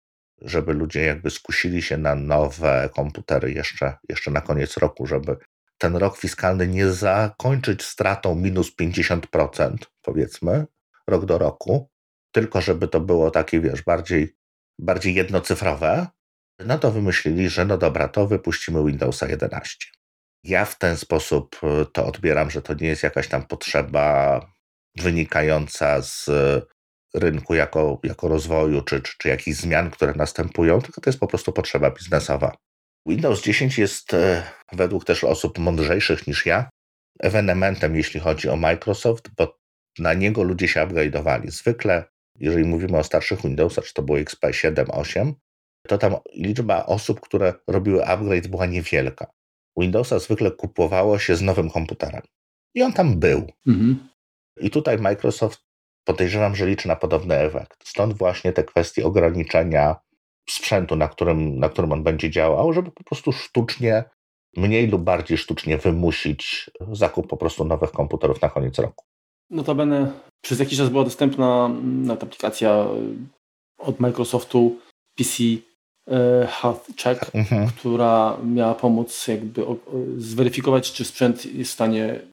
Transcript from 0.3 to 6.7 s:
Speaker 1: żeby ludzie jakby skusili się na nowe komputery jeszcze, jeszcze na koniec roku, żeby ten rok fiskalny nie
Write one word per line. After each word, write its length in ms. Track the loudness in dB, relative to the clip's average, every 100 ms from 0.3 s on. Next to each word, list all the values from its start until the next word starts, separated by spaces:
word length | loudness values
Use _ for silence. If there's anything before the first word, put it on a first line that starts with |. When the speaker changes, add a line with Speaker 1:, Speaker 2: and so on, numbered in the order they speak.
| _
Speaker 1:
żeby 320 | -4 -4 -2
ludzie 280 | -2 -2 0
jakby 280 | -2 -2 -6
skusili 520 | -8 -6 -4 -2 -2
się 160 | -2 -2
na 180 | 0 0
nowe 760 | 2 2 2 0 0 2 0 -4
komputery 560 | -6 -6 -2 -2 0
jeszcze, 460 | -4 -8 -4 -6 -6 _
jeszcze 220 | -8 -4
na 100 | -4
koniec 360 | -2 -2 -2 0
roku, 280 | 0 0 -4
żeby 320 | -4 -4 -8 _ _ _ _
ten 180 | -2 2
rok 220 | 0 -2
fiskalny 500 | -8 -2 0 0
nie 240 | 0